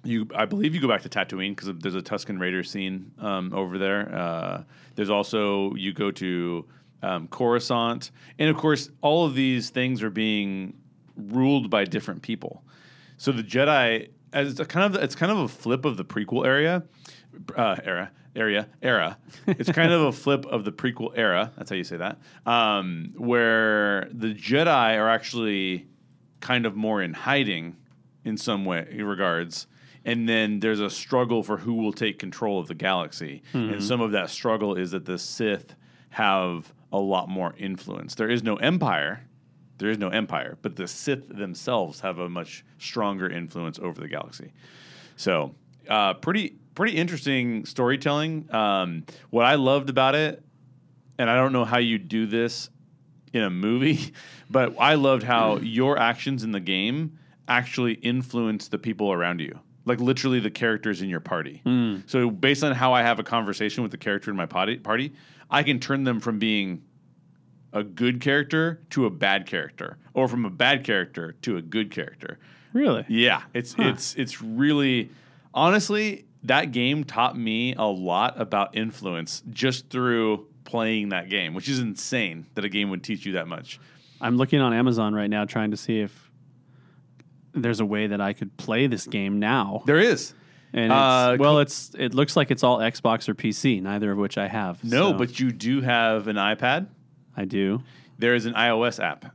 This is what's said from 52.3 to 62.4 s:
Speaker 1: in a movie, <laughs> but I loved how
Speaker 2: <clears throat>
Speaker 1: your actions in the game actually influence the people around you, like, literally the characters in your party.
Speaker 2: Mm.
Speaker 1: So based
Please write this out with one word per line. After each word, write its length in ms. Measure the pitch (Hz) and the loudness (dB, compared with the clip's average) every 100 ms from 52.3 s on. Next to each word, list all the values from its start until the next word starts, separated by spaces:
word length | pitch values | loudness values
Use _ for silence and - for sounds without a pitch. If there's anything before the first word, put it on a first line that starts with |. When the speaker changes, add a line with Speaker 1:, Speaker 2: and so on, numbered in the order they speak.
| 113 117 - - _ _ _ _ _ _ | 0 -2 -4 -12 _ _ _ _ _ _
Speaker 1:
in 100 | 117 | -2
a 80 | 104 | 0
movie, 640 | 90 101 120 143 151 - - - | 0 0 2 2 2 -4 -14 -20
<laughs> 200 | - - | -20 0
but 220 | 131 123 - | 2 2 4
I 160 | 139 | 6
loved 300 | 151 139 131 | 6 6 4
how 320 | 123 117 110 104 | 4 4 4 2
Speaker 2:
<clears throat> 60 | |
Speaker 1:
your 360 | 113 113 131 139 | 0 0 2 4
actions 460 | 117 120 139 131 | 2 0 -4 -4
in 80 | 110 | -4
the 80 | 101 | -4
game 580 | 90 95 104 143 156 - - _ - | -2 0 0 -2 -6 -8 -20 _ 0
actually 460 | 123 123 - 120 | 0 0 -2 0
influence 720 | - 120 127 123 120 113 104 - | 0 -2 -2 -2 -2 0 -2 -4
the 100 | 107 | -6
people 340 | 117 98 101 | -4 -2 0
around 280 | 90 87 87 | 0 0 -2
you, 180 | 73 - _ - | -6 -10 _ -8
like, 160 | - 120 | -2 0
literally 400 | 123 131 139 127 | 2 2 2 2
the 100 | 107 | 0
characters 520 | - 117 107 110 90 | 0 0 0 -2 -4
in 60 | 95 | -4
your 100 | 85 | -6
party. 400 | - 87 71 - 123 | -4 -6 -6 -6 0
Speaker 2:
Mm. 420 | 123 117 98 - | 2 2 -2 -2
Speaker 1:
So 220 | 131 120 | 0 2
based 340 | 98 | 2